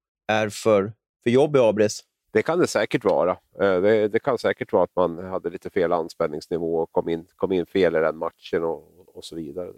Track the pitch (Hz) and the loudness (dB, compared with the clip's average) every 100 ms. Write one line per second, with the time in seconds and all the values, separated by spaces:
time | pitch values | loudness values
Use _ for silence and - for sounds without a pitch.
0 | _ _ - 107 107 - 113 104 101 - | _ _ -2 -2 -2 -2 2 4 2 -6
1 | _ _ 120 123 151 139 113 104 104 - | _ _ 0 2 4 4 4 4 2 0
2 | - _ _ 110 131 175 139 110 113 139 | -14 _ _ -2 0 2 2 0 0 0
3 | 107 73 85 92 _ - 98 92 101 110 | 0 2 0 -2 _ -2 0 2 2 2
4 | 107 110 - 117 101 - - 101 90 - | 2 -2 -2 -2 -2 -2 -2 0 0 0
5 | 87 82 92 92 85 90 92 101 85 87 | -2 -2 -8 -8 -8 -10 -6 -2 0 0
6 | 82 - 82 76 - 85 82 82 82 90 | -4 -4 -6 -6 -8 -6 -2 -4 -2 -4
7 | 85 85 85 _ 95 95 85 98 87 82 | -2 -4 -6 _ -4 -2 -2 0 2 2
8 | 78 78 82 - - 90 82 76 80 85 | 0 -2 -8 -10 -6 -4 -4 -6 -12 _
9 | _ 90 - 82 76 82 90 | _ -20 -14 -12 -12 -12 -12